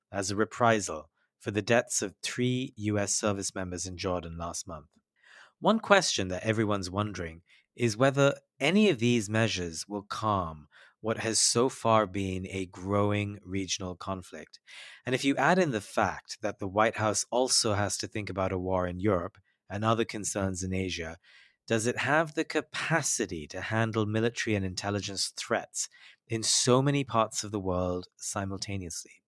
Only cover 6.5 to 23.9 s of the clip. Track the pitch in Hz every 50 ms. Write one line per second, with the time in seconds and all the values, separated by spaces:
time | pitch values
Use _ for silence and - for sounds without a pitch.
6.5 | 110 110 113 101 104 101 92 90 90 98 104 107 101 95 90 82 80 85 _ _
7.5 | _ _ _ _ _ - 123 117 104 107 131 135 131 139 139 139 139 - _ _
8.5 | _ - 131 147 180 208 220 202 160 110 113 120 120 120 104 98 107 110 117 110
9.5 | 95 95 90 85 80 80 - - 104 104 98 - - - 107 110 104 98 90 80
10.5 | 80 76 73 _ _ - - - _ _ - 107 113 107 98 113 110 - - -
11.5 | - 120 120 131 - - - 120 110 110 107 92 92 101 98 95 92 92 92 95
12.5 | 98 95 95 90 - 90 90 95 101 101 101 104 104 104 104 101 101 101 - 92
13.5 | 92 98 95 90 - - 95 92 90 85 - 95 95 95 90 - - 82 82 _
14.5 | - - _ - - - - - - - - - 127 127 - 139 139 127 131 151
15.5 | 180 185 185 156 120 107 - - - - 107 92 82 - - - - - 107 104
16.5 | 98 - 104 98 92 104 110 113 - - 107 107 101 - - - 117 120 131 127
17.5 | - - - 113 104 98 104 95 - - - 101 - 110 101 98 95 95 95 95
18.5 | 95 92 90 92 92 92 90 90 90 90 92 107 101 87 85 92 _ - _ _
19.5 | _ _ _ - 95 101 107 110 113 110 117 - - 110 98 90 - 104 98 95
20.5 | 95 90 92 92 92 92 95 92 82 82 82 80 85 - _ - - - - _
21.5 | _ _ _ - 117 113 107 120 127 - - 127 143 156 165 156 - 160 156 -
22.5 | - 156 143 _ - - - - 156 165 139 - - - 113 87 92 82 76 -
23.5 | - 92 92 - 110 110 113 113